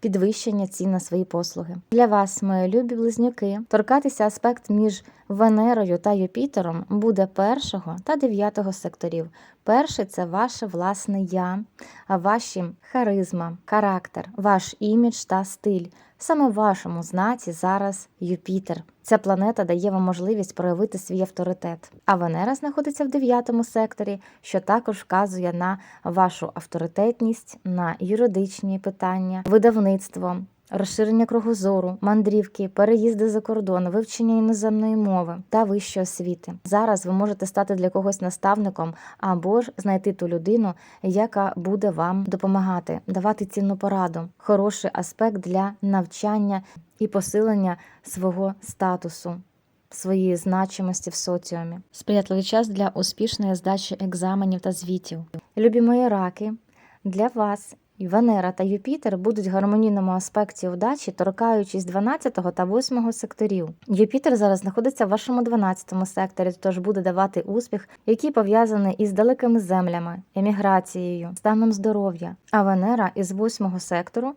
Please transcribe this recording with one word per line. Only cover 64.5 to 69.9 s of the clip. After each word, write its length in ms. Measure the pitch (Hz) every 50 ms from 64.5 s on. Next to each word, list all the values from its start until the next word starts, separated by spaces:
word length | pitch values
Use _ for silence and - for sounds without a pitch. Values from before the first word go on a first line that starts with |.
| 196 190
знаходиться 480 | 196 190 190 233 226 254 - - 226
в 20 | 190
вашому 340 | 202 214 - - 247 247
дванадцятому 640 | 240 233 233 220 202 185 185 - - - 185 185 185
секторі, 460 | 185 - 196 190 185 - - 185 185 175 -
тож 180 | - 190 185 185
буде 220 | 180 202 208 196
давати 400 | 175 185 175 185 190 196 - 185
успіх, 480 | 170 - 196 233 240 - - 196 - - - _ _
який 240 | - 226 226 - 302
пов'язаний 640 | 294 233 208 196 208 226 233 220 214 208 196 190 185 -
із 140 | 214 202
далекими 480 | 190 196 220 247 254 254 254 240 233 233
землями, 640 | 196 175 185 185 180 175